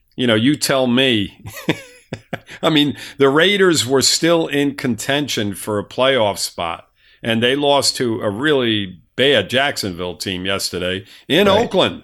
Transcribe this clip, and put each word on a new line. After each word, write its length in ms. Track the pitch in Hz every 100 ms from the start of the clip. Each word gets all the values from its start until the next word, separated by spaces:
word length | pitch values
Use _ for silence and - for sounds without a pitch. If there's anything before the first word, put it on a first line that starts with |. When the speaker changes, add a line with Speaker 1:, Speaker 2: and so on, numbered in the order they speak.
| _ -
Speaker 1:
you 100 | 123
know, 80 | 110
you 180 | 123
tell 320 | 151 - 139 127
me. 560 | 123 135 113 90 - 107 - -
<laughs> 960 | - - - - - _ - - -
I 80 | 170
mean, 260 | 151 147 117 - -
the 100 | 139
Raiders 580 | 147 185 202 190 147 113
were 160 | 135
still 440 | - - 160 170 156
in 260 | 143 143
contention 800 | 139 131 110 - 143 143 - 104
for 240 | 92 - 104
a 60 |
playoff 540 | 95 - 131 135 104 92
spot, 500 | - - 85 85 - _ _ _
and 200 | 117 113
they 140 | 120 143
lost 400 | 143 139 127 -
to 240 | 123 110
a 100 | 110
really 720 | 101 151 139 120 107 95 - _ -
bad 320 | 135 127 87
Jacksonville 640 | 127 143 - 107 85 90 85
team 280 | 101 90
yesterday 600 | 95 98 - 90 90 92 - - -
in 180 | 147 202
Speaker 2:
Right. 180 | 202
Speaker 1:
Oakland 380 | 233 185 120 82